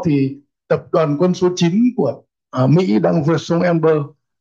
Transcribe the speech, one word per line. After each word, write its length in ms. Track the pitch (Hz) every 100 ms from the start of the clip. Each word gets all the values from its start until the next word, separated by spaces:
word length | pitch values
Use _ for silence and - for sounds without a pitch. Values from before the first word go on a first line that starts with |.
| 170
thì 320 | 143 135 - _ _ -
tập 160 | 151 -
đoàn 260 | 175 151 143
quân 140 | 180
số 160 | 175 180 180
chín 180 | 170 202 247 -
của, 240 | 135 - _ _ _
à, 160 | 127 131
Mỹ 320 | 165 190 214
đang 240 | 175 170
vượt 140 | 147 156
sông 240 | - 170
Elbe 320 | 180 165 160 151 139 - _ _